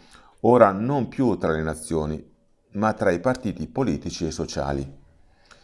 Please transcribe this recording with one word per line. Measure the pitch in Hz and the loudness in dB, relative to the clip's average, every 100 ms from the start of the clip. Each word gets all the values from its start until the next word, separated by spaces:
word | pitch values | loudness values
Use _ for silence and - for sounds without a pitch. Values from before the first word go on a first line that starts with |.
| - - - - | -20 -20 -20 -2
ora | 110 123 104 | 4 8 6
non | 95 120 143 110 | 4 -2 -2 -2
più | - 123 87 | 0 0 2
tra | 90 | 0
le | 78 | 0
nazioni, | 80 78 - 80 76 78 - _ _ _ _ | -2 -4 -2 -2 -2 -6 -10 _ _ _ _
ma | 101 107 | -2 -2
tra | 107 101 | 2 0
i | 87 | 2
partiti | 127 123 104 82 78 | 0 -2 -4 -6 -6
politici | - 120 73 85 - 80 | -4 -2 -2 -4 -6 -6
e | |
sociali. | - 76 78 69 69 69 - - _ - _ _ - | -4 -6 -4 -4 -4 -6 -12 -20 _ -20 _ _ -20